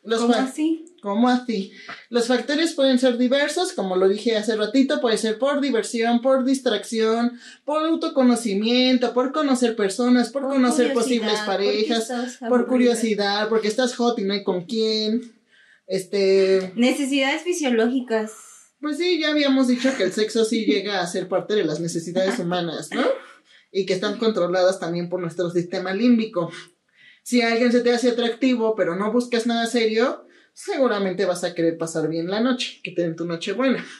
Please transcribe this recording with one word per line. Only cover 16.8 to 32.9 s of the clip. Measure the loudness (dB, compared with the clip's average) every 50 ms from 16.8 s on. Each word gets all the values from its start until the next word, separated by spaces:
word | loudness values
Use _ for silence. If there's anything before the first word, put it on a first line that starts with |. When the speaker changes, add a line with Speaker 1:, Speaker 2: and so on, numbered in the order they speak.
| 2 2 2 0 -2 0 0 0 2 0 -2 -2 -2
Speaker 2:
fisiológicas. | -4 -2 -2 0 0 2 2 2 2 0 -2 -2 -2 -2 -2 -2 -4 -10 -16 -20 -20 -20 -20 -20 _ _ _
Speaker 1:
pues | -6 -6 -4
sí, | -2 0 0 0 0
ya | 0 0
habíamos | 2 2 2 4 4 4 4
dicho | 2 2 2 2 0 0
que | 2 -2
el | -2 0
sexo | 0 -2 0 2 0 0
sí | 2 0 0 2
llega | 2 0 0 0 -2 -4 -4
a | -4
ser | -4 -4 -6 -4
parte | -2 -2 -4 -2 0 0
de | 0 0
las | 0 -2 -4
necesidades | -6 -4 -6 -6 -8 -4 -2 0 0 0 -2 -2
humanas, | -2 -2 -2 -2 -4 -4 -6 -8 -10 -8 -4
¿no? | -2 0 0 -2 -2 -8 -20 -20 -20 _ _ _ _ _ _
Y | -4 -4 -2
que | -2 -2
están | -2 -2 -4 -4
controladas | 0 -2 0 0 0 0 0 2 2 2 2 2 0
también | -4 -4 -4 -4 -4 -4
por | -4 -6
nuestro | -6 -6 -4 -4 -4 0
sistema | 0 -2 -2 -2 -6 -6 -4 -4 -2
límbico. | 2 4 4 4 4 2 -2 -4 -4 -4 -4 -8 -14 -18 _ _ _ _ _ _ _ -20 -20 -20 _ _
Si | 0 0 2
alguien | 2 2 2 2 2 4
se | 4 4
te | 4 2
hace | 2 2 2 0
atractivo, | 0 2 -2 -2 -2 0 0 0 2 2 0 -2 0
pero | 0 -2 -2 -2
no | -2 -2 0
buscas | 0 0 0 0 -2 -2 0
nada | 0 -2 -2 -2
serio, | 0 0 0 2 2 2 2 2 2 0 -6 -12 -20 _ -20 _ _ _
seguramente | -16 -8 -6 0 0 2 2 2 0 -2 -2 0 0 0
vas | 0 0 -2 -4
a | -6 -2
querer | 0 0 0 0
pasar | -2 -6 -4 -2 -2 -2
bien | -2 -2 -4 -4
la | -2 -2 0
noche, | 2 0 0 -2 -4 -10 -10 -14 -14
que | -8